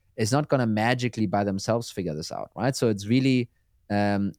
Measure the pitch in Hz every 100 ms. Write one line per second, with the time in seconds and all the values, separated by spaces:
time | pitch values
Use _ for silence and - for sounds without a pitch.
0 | _ - 110 135 147 139 117 107 113 123
1 | 120 - 107 101 101 95 - 117 117 -
2 | 85 76 - 50 50 - 120 139 120 101
3 | 101 123 131 127 123 _ _ _ _ 104
4 | 101 101 101